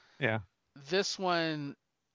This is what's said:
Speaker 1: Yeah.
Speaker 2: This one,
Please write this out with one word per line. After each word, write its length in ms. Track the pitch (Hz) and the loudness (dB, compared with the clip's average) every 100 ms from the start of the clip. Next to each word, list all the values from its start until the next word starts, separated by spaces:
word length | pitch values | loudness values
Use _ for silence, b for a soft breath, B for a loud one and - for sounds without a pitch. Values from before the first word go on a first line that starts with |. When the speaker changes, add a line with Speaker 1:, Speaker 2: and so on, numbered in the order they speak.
| b - | b -2
Speaker 1:
Yeah. 180 | 127 110 95 _ _ - 139 | 2 2 -2 _ _ -20 -2
Speaker 2:
This 300 | 185 196 - | 0 0 0
one, 560 | 185 170 165 151 143 135 _ _ _ | 2 2 0 -2 -6 -10 _ _ _